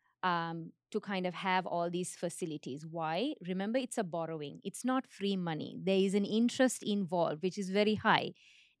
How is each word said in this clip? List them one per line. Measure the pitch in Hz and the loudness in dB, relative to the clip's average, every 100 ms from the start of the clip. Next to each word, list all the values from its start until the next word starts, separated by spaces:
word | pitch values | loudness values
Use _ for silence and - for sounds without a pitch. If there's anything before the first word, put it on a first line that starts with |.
| _ _ | _ _
um, | 185 170 165 165 165 - _ | 0 0 -2 -6 -10 -16 _
to | 214 | -6
kind | 196 190 180 | -2 -2 -2
of | |
have | 165 190 185 180 | -2 2 2 2
all | 170 170 | -2 -2
these | 175 180 - | -2 -4 -4
facilities? | 175 - 175 151 - 135 160 | -6 -4 -6 -6 -8 -10 -8
Why? | 165 160 165 269 302 175 | -4 -2 -2 -2 -4 -6
Remember, | 185 196 247 | -4 0 0
it's | 254 - | -2 -2
a | |
borrowing. | 190 170 160 160 147 - | -2 -2 -4 -6 -8 -8
It's | 196 - 247 | -10 -4 0
not | 254 - | 0 0
free | - 202 190 | -4 0 0
money. | 175 156 - - | 0 -2 -4 -4
There | 165 190 | 2 4
is | 190 | 4
an | 202 | 4
interest | 196 214 233 - 262 - | 2 4 4 4 2 2
involved, | 208 202 175 180 165 151 | -2 0 0 2 0 0
which | 180 190 | -2 -2
is | 190 | -2
very | 190 208 208 | 2 4 4
high. | 220 160 - - - - _ - | 4 4 2 -10 -20 -20 _ -8